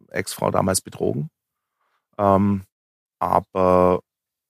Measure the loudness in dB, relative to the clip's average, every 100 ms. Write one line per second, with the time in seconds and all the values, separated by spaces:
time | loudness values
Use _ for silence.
0 | _ -10 -8 -6 -4 -2 -2 -4 -8 -6
1 | -6 -4 -8 _ _ _ _ _ _ _
2 | _ -2 2 2 2 -2 -8 _ _ _
3 | _ -8 0 0 0 0 2 4 4 2
4 | -4 _ _ _